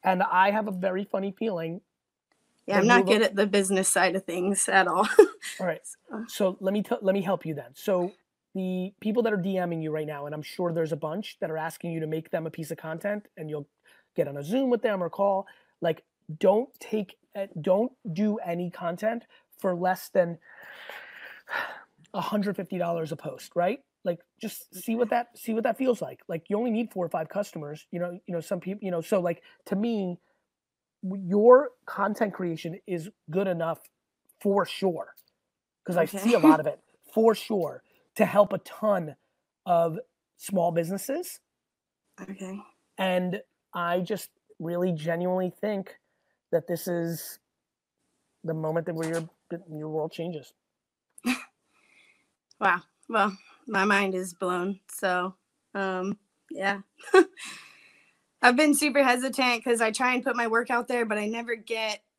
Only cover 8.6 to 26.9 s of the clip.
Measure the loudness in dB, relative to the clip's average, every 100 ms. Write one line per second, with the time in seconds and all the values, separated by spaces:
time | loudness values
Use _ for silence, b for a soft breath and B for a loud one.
8.6 | -4 -4 -6 _ -2 0 2 0 0 -2
9.6 | -2 -2 -4 -4 -4 -8 -8 -10 -10 -4
10.6 | -2 0 -2 -2 -4 -6 -8 -8 -6 -4
11.6 | -6 -6 -8 -6 -4 -6 -4 -4 -4 -8
12.6 | -10 -8 -8 -6 -4 -6 -8 -14 -8 -8
13.6 | -10 _ b b b -4 -2 -2 -2 0
14.6 | 2 2 2 0 -2 0 2 2 -4 b
15.6 | b b -2 -2 _ _ _ 2 4 4
16.6 | 2 _ -6 -4 -4 -10 _ -10 -10 -4
17.6 | 2 2 2 _ -10 -2 0 0 -4 -4
18.6 | -6 -4 -6 -2 -4 -4 _ b b _
19.6 | -4 0 0 -2 -2 2 2 0 B B
20.6 | B B B B B B B B B B
21.6 | B B B _ _ -6 -2 -2 -2 -4
22.6 | -4 -2 -2 -2 -4 -6 -10 -12 -8 0
23.6 | 0 0 _ _ -6 -6 _ _ -12 -12
24.6 | -16 -14 -4 0 2 0 -2 -10 -4 -2
25.6 | 0 0 0 0 -2 -10 _ -8 -2 -2
26.6 | 0 0 -2